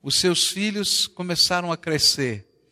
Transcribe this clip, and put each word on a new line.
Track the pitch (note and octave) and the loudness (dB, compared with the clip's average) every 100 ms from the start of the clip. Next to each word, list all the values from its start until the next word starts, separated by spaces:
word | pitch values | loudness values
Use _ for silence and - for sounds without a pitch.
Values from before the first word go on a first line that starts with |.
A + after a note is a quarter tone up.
Os | C3+ - | 0 0
seus | F#3 E3+ - | 2 2 0
filhos | F#3+ G#3+ G#3 G3 - - | 0 -2 -2 -2 0 -2
começaram | - F3+ E3 - F3+ F3 | -6 -4 0 2 2 0
a | E3 | -4
crescer. | - D3+ - - B2+ G#2+ - _ _ | -2 2 2 2 -2 -2 -10 _ _